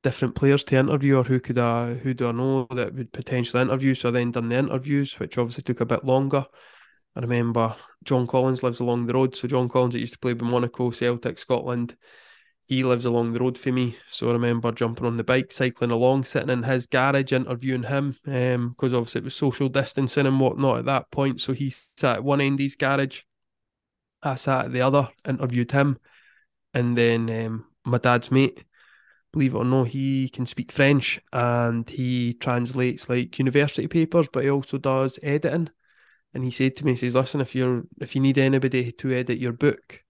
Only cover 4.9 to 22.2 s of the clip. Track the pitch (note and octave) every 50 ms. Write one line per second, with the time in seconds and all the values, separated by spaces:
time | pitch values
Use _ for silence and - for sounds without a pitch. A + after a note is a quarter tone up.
4.9 | C#3+ C#3+ C#3 C3+ - - - - - B2+ A#2+ A#2 A#2+ - - - A#2+ - A#2 A#2
5.9 | A#2 - - C3 C3 C3 C#3 C3+ D3 C#3 C3+ - _ - - - - - - _
6.9 | _ _ _ _ _ A#2+ B2 A#2 A#2+ A#2+ A#2 A#2 A2+ A#2+ A2+ A2+ A2 - - -
7.9 | _ _ - - C#3 B2+ B2 A#2 - C3 B2+ C3 C3 B2 - B2 A#2+ - B2 A#2+
8.9 | A#2+ A#2+ A#2+ A#2 B2 C3 C3 B2+ C3 - - A#2+ C#3 B2+ B2+ A#2+ - B2+ B2 B2
9.9 | A#2+ A#2 A#2 A#2+ - _ - B2 A#2+ A#2+ A#2+ A#2+ B2 B2 A#2+ A#2 - - B2 B2
10.9 | A#2 - A#2+ A#2+ A#2+ A#2 - A#2+ - - - - B2+ A#2+ - B2+ B2 A#2+ A#2+ A#2
11.9 | - _ _ - - - - - - _ _ _ _ _ _ _ C3 C3 C3 B2+
12.9 | B2 A#2+ B2 B2 A#2 A#2+ A#2 A#2 A#2 A#2+ B2 B2+ B2 - - C3+ B2+ B2+ B2+ A#2+
13.9 | A#2 - - - - - A#2+ A#2 A#2+ A#2 A#2+ A#2+ A#2+ A#2 A2+ A#2+ A2+ - A#2+ A2+
14.9 | A#2 - A#2+ A#2+ A#2 A#2 A2 - B2+ C3 C3+ - - - C3 B2+ - - B2+ A#2+
15.9 | A#2 A#2 B2 B2+ C3 C#3 C3 - - D3 - C#3+ B2+ B2 A#2 B2+ C3 B2+ B2+ _
16.9 | - C3 B2+ C#3 C#3 C3+ C3+ - C3+ B2+ B2+ - B2+ A#2 B2+ C3+ C3 B2+ A#2 A#2
17.9 | C#3 C#3 C#3+ C#3+ C3 _ _ C#3+ C3+ B2+ B2 B2+ B2 B2 A#2+ A#2+ B2 - - B2+
18.9 | B2+ A#2+ A#2 A#2 - A#2 - C3+ - - D3+ C3+ B2 - C#3+ C3 C3 C#3 C3+ -
19.9 | - C#3 C3+ B2+ - D3 C#3 C3+ C3+ C3+ C3+ B2+ - - C#3 C3+ A#2 A#2 A#2 C3+
20.9 | C#3 B2+ - _ - - C#3 C#3 B2 A#2 - - C3 A#2 C#3 C3+ - - - -
21.9 | _ - - C3 A#2 G2